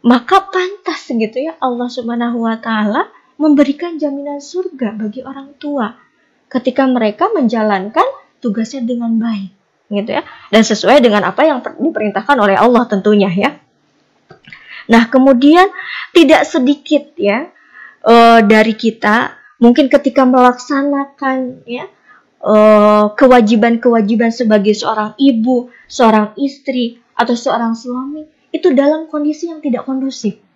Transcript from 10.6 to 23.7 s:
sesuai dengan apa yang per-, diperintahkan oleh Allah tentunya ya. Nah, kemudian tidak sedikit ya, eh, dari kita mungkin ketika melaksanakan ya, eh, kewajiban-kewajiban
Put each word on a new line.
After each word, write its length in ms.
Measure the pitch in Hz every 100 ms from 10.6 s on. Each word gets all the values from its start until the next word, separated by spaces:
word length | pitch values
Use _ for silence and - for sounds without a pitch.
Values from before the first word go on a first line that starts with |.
sesuai 400 | 214 208 180 285
dengan 240 | 240 208 180
apa 160 | 190
yang 160 | 311 262
per-, 160 | - -
diperintahkan 640 | 311 226 208 196 - 277
oleh 160 | 202 196
Allah 320 | 233 240 240
tentunya 400 | 202 208 208 202
ya. 240 | 180 254 285 _ _ _ _ _ _ _ - _ - - - -
Nah, 240 | 226 233
kemudian 560 | 269 262 247 277 339 392 - - - - 339
tidak 320 | 285 311 285
sedikit 640 | 320 254 285 - 294 294 -
ya, 320 | 202 220 330 _ _ - - _
eh, 400 | 220 233 233 233
dari 300 | 208 214 220
kita 640 | 220 233 - 214 220 - - _ _
mungkin 320 | 233 247 269
ketika 320 | 285 277 254
melaksanakan 1400 | 254 254 247 247 - 277 285 277 269 _ 269 262 254 262 -
ya, 160 | 240 370 _ _ _ _ _
eh, 680 | - 214 214 214 208 214 208 208
kewajiban-kewajiban 1120 | 262 247 214 233 233